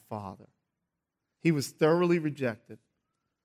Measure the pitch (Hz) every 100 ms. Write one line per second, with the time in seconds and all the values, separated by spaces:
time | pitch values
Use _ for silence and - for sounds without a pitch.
0 | _ 107 98 95 - _ _ _ _ _
1 | _ _ _ _ 165 147 - - 156 170
2 | 175 175 151 139 127 107 _ 110 _ _
3 | _ _ _ _